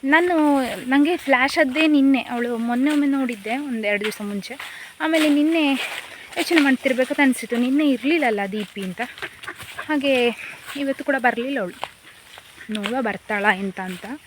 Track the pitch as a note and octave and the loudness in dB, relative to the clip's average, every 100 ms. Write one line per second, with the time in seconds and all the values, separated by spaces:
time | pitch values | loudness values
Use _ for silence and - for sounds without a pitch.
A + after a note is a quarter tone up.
0 | C4+ D#4 F4+ E4+ D4+ C#4 B3 F#3+ B3+ C#4 | 4 4 4 4 4 4 0 -4 0 4
1 | D4 F4 - B3+ C4 E4+ D4 C4 D#4+ D4 | 4 2 2 2 2 2 0 4 4 6
2 | C4+ C4+ - A#3+ A#3+ A#3 A#3 A#3+ C#4 D4 | 6 4 0 -4 -2 -2 -2 0 2 2
3 | C#4+ C#4 B3+ A3+ G3+ B3+ D4 A3+ G#3 G#3 | 2 2 0 -4 -4 -6 -4 -4 -2 0
4 | G#3+ - G#3 G3+ - C4 - - - - | -2 -6 -6 -6 -8 -14 -14 -16 -20 -6
5 | D#4 D#4+ D#4 D4 D4+ E4 D4 C4+ - - | 0 2 4 4 4 4 2 0 -4 -10
6 | - - - - E4+ E4+ C#4 B3+ C4+ B3 | -14 -18 -12 -6 0 4 4 2 0 0
7 | B3+ D4 C#4 B3 A3 A#3 B3 C#4 D4+ B3 | 0 2 2 2 -2 -2 2 2 2 2
8 | B3+ E4+ C4 G#3 G3 G#3+ G3+ - F#3+ F3+ | 2 0 0 -2 -4 -6 -8 -8 -8 -8
9 | A#3+ - - - - - - - - D4+ | -10 -10 -14 -14 -16 -16 -16 -14 -4 -2
10 | C#4 C4 A#3+ A3 - - - C#4+ C#4 C4+ | 2 2 2 -2 -12 -16 -12 -6 -4 -2
11 | C#4+ C4+ A#3+ A#3 B3+ C#4 F#3 - - - | -2 2 2 0 -4 -2 -4 -6 -14 -14
12 | - - - - - - - G#3+ G3+ B3+ | -20 -20 -20 -20 -20 -20 -10 -6 -4 -2
13 | A3+ F#3+ - G#3+ G3+ F#3+ G3 F#3 F#3 F3+ | -4 -6 -6 0 0 0 -4 -6 -10 -10
14 | G3+ D4 | -12 -14